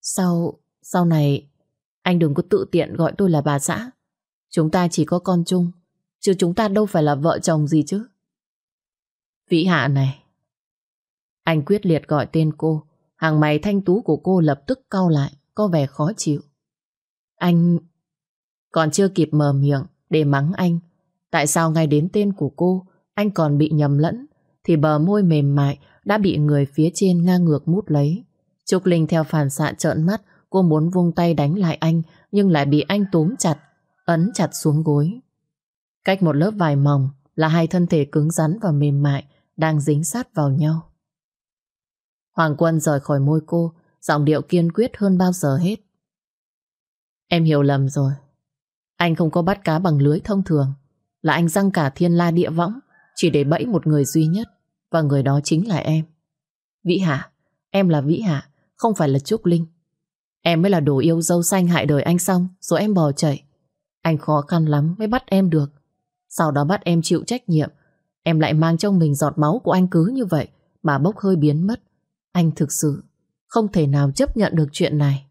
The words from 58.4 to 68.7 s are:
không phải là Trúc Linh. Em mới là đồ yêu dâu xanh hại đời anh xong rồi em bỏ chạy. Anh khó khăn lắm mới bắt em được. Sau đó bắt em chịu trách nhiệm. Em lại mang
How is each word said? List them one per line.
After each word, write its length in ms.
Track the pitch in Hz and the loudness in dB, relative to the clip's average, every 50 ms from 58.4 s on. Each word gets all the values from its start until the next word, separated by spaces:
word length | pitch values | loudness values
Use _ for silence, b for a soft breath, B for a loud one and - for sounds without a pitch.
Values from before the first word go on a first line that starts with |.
| - _ _ _ _ _ _ | -4 _ _ _ _ _ _
không 180 | _ - 233 214 | _ -2 -2 0
phải 140 | - 165 147 | 0 0 2
là 100 | 135 135 | 2 0
Trúc 280 | 135 - 214 226 - | 0 -2 -6 -2 0
Linh. 200 | 180 170 165 165 - _ _ _ _ _ _ _ _ _ _ _ _ _ _ _ | 0 0 0 -2 -6 _ _ _ _ _ _ _ _ _ _ _ _ _ _ _
Em 200 | 170 170 160 170 | 0 0 2 2
mới 80 | 202 | 2
là 100 | 196 170 | 2 2
đồ 180 | 147 143 143 135 | 2 2 2 2
yêu 220 | 131 165 165 165 | 2 2 0 0
dâu 220 | 165 - 180 175 170 | 0 0 0 0 0
xanh 240 | - - 190 180 | 0 0 0 2
hại 200 | 175 175 156 - | 2 2 0 2
đời 160 | 147 147 143 - | 0 0 0 2
anh 160 | - 175 175 | 0 0 0
xong 300 | - - 190 180 180 185 - _ | 0 0 0 0 -2 -2 -6 _
rồi 200 | - - 175 156 | -4 -2 -2 0
em 140 | 202 214 208 | 0 0 0
bỏ 180 | 180 160 147 143 | 2 2 0 0
chạy. 320 | - - 156 135 - _ _ _ _ _ _ _ _ _ _ _ _ _ | 0 -2 -2 -2 -4 _ _ _ _ _ _ _ _ _ _ _ _ _
Anh 160 | 165 160 147 | -2 -2 -2
khó 220 | - - 151 147 | -2 -2 -2 -2
khăn 260 | 143 - 175 170 160 | -2 -2 -2 0 0
lắm 280 | 151 147 147 143 160 175 185 | 0 0 0 0 -2 -2 -4
mới 100 | 214 214 | -4 -4
bắt 140 | 226 254 - | -4 -4 -4
em 240 | - - 190 196 185 | -2 0 0 2 2
được. 200 | 165 156 143 143 _ _ _ _ _ _ _ _ _ _ _ _ | 2 0 -2 -2 _ _ _ _ _ _ _ _ _ _ _ _
Sau 220 | - - 170 156 | -4 -2 -2 0
đó 140 | 143 143 143 | 0 0 0
bắt 160 | 147 190 208 - | 0 -2 -2 -2
em 160 | 185 170 165 160 | 0 0 0 0
chịu 200 | - 180 160 - | 0 -2 -2 -2
trách 220 | - 233 254 _ - | -6 -8 -8 _ -2
nhiệm. 220 | 170 151 143 - - _ _ _ _ _ _ _ _ _ _ | 0 0 0 -2 -6 _ _ _ _ _ _ _ _ _ _
Em 180 | 170 165 156 | -2 0 2
lại 140 | 156 - 156 | 2 2 2
mang 240 | 151 160 165 | 2 2 2